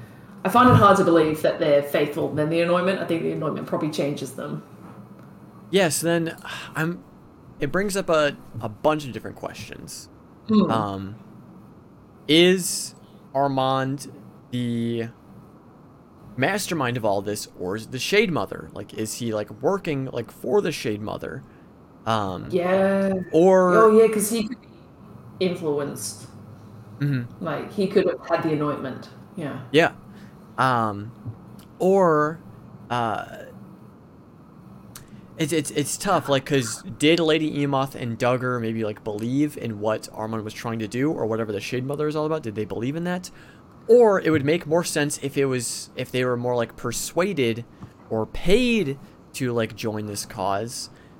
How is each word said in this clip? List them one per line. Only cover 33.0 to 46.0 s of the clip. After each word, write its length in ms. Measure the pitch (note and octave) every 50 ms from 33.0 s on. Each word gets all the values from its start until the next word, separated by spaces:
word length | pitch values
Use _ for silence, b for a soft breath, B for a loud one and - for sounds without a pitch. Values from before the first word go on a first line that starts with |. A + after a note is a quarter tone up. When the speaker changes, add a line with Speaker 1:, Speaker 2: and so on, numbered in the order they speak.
| A#2+ A2+ G#2 - - - - - - - - - - - - - - - - - - - - - - - - - - - - - - - - - - - - B B B B B B B B
Speaker 2:
it's, 160 | - E3 D3 D#3+
it's, 180 | D#3+ D3 -
it's 260 | - D#3 C#3+ - -
tough, 320 | - - G#3 F#3+ D#3+ C3+ -
like, 160 | C#3+ C3+ C3
'cause 360 | - D3+ C#3 B2+ A2 A2 - - - A#2 -
did 220 | C#3+ D3 E3 E3
Lady 440 | E3 D#3+ D#3 E3 D#3 D#3 - C#3+ C#3+
Emoth 300 | C#3 C#3 C3+ C3+ C3+ C3+
and 240 | A#2+ C3+ A#2+ A2+ A2
Duggar 420 | B2+ B2 B2+ B2+ B2 B2+ B2 B2
maybe, 240 | A2+ A2 A2+ A2+ A2
like, 200 | G#2 G#2 - -
believe 520 | A2+ G#2 G#2 A2 A#2+ B2+ C#3 D3 D3+ D3
in 220 | - - A#2 A2 G#2
what 300 | G#2 A2 A2 G#2+ - - -
Armand 300 | - A2 A2 A2+ A2 G#2
was 80 | G#2+ G#2+
trying 260 | - - A#2+ A2+ A2+
to 80 | A2 G2+
do, 240 | F#2 A#2+ C3 D3+ E3
or 140 | D3 B2+
whatever 260 | A2 A2 A2 A2+ G#2+ G#2+
the 80 | G2
Shade 260 | - - - B2 B2+
Mother 220 | C3+ C#3+ C#3+ D3+ D3+
is 80 | D3+
all 100 | D#3 D3+
about? 160 | D#3 D#3+ D#3+ -
Did 140 | A2+ G2+
they 80 | G#2+ G#2+
believe 320 | F2+ - G#2+ A2 B2+ C#3+
in 80 | E3 E3+
that? 260 | F3+ F3+ F3+ F3+ - b b b b b b b b - - -
Or 340 | - A3+ B3 A#3+ A3 G3+ F#3
it 100 | - D#3+
would 140 | D#3 D#3 C3+
make 220 | C#3+ D#3+ F3 -
more 160 | C#3+ D3+ E3+ E3+
sense 360 | - - D#3+ D3 C#3+ D3 - -
if 140 | C#3 C#3 C#3+
it 60 | C#3
was, 440 | C3+ C3 B2+ A#2+ - - - - - -
if 160 | -